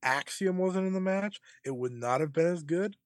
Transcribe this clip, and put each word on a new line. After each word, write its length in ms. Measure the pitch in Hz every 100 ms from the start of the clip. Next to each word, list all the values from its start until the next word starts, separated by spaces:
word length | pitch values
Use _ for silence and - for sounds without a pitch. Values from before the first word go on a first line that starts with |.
Axiom 540 | 131 139 - - 190 185
wasn't 300 | 185 185 190
in 60 |
the 80 | 190
match, 380 | 190 190 202 - - -
it 120 | 139 127
would 160 | 123
not 300 | 120 120 131
have 120 | 156
been 140 | 147 165
as 160 | 175
good. 340 | 147 170 208 -